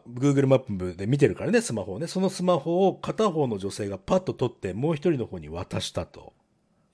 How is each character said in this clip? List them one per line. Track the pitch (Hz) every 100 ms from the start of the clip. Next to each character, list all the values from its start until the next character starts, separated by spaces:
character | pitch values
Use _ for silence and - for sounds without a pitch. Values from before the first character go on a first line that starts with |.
| -
Google | 120 143 139 135
マ | 131
ッ | 131 98
プ | 90 87
で | 98
見 | 139
て | 151
る |
か | 175
ら | 113
ね、 | 233
ス | 233
マ | 117
ホ | 185
を | 95
ね。 | 160
そ | 190
の | 185
ス | 185
マ | 180 175
ホ | 160 170 196
を | 147
片 | - - 220
方 | 160 135
の | 104
女 | 98
性 | - 101
が | 98
パ | - 185
ッ |
と | 185
取 | 117 127
っ |
て、 | - 98
も | 92 143
う |
一 | 156 180
人 | 147
の | 107
方 | 92
に | 76
渡 | 82 92 -
し | -
た | - 82
と。 | - - _ _ _ _ _ _